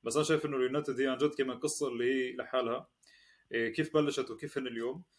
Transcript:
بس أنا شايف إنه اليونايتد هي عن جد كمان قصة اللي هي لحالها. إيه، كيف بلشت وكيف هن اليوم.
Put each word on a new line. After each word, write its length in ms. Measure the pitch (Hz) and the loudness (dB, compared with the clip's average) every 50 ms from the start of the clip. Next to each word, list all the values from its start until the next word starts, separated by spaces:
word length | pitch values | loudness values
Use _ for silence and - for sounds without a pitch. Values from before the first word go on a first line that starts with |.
بس 140 | - 117 113 | -6 0 2
أنا 80 | 151 151 | 2 4
شايف 220 | 151 160 151 151 | 4 4 2 2
إنه 100 | 147 139 | 0 2
اليونايتد 440 | 131 127 127 131 147 147 - 127 120 | 2 2 2 2 0 0 0 0 2
هي 60 | 135 135 | 2 2
عن 80 | 131 127 | 2 2
جد 160 | 143 147 147 | 2 2 2
كمان 240 | - 135 131 123 117 | 0 -2 -2 -2 -2
قصة 300 | - 147 - - 147 131 | -2 -4 -2 0 -2 -2
اللي 160 | 120 117 120 | 0 0 2
هي 320 | 123 135 131 127 127 123 | 2 2 2 0 -2 -4
لحالها. 520 | 127 - - - 127 123 113 117 127 - _ _ _ _ - - - - - - _ _ _ | -8 -8 -2 0 0 0 0 -2 -4 -6 _ _ _ _ -20 -20 -20 -20 -20 -20 _ _ _
إيه، 200 | - 117 113 113 | -2 0 0 0
كيف 220 | 117 - 156 151 - | 0 -2 -2 2 2
بلشت 360 | 156 151 143 139 139 127 - | 2 2 4 0 -2 -4 -4
وكيف 280 | 113 - - 147 - 135 | -6 -10 -10 -6 -6 -6
هن 80 | 131 | -6
اليوم. 380 | 127 117 113 113 123 139 175 175 _ _ | -4 -6 -4 -4 -4 -6 -6 -12 _ _